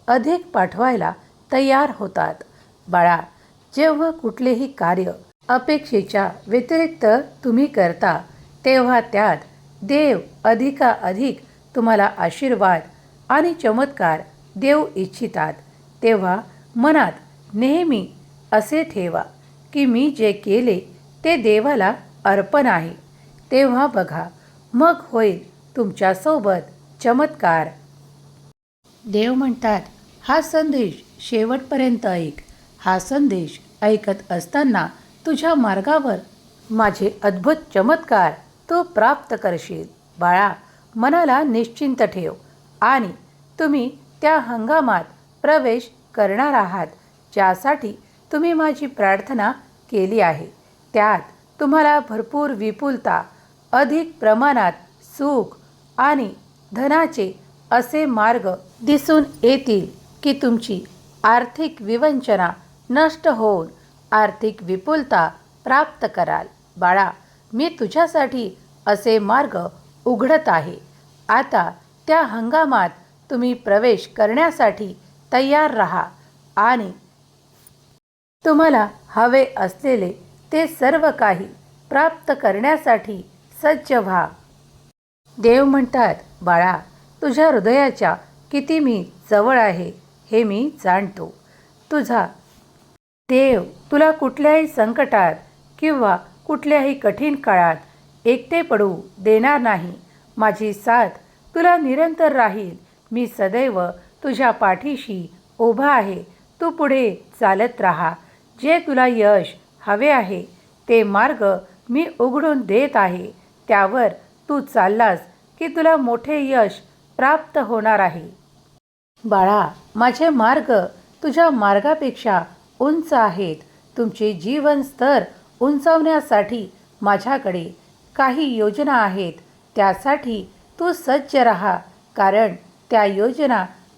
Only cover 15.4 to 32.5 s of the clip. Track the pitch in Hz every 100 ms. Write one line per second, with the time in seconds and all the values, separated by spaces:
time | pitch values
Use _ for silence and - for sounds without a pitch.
15.4 | 156 - - _ - _ 226 214 185 196
16.4 | - - - 233 285 311 185 - - -
17.4 | - 208 262 330 330 214 180 - - -
18.4 | - 214 220 311 320 202 175 170 - -
19.4 | - - _ 285 262 233 294 277 214 202
20.4 | 208 220 247 185 - - - - 320 330
21.4 | 214 214 269 262 190 247 - - 202 196
22.4 | 190 294 247 170 165 175 - - - -
23.4 | - 262 269 247 285 202 165 160 170 -
24.4 | _ _ _ 240 330 - - 226 214 170
25.4 | - _ _ 247 202 - 190 185 311 311
26.4 | 202 180 - - - - 233 247 302 -
27.4 | 180 160 156 - - - - - - -
28.4 | - _ _ _ _ _ 226 208 226 262
29.4 | 262 233 226 196 - - _ - - 311
30.4 | 302 320 311 269 196 - - - - 226
31.4 | 220 262 262 277 262 226 202 175 156 -
32.4 | -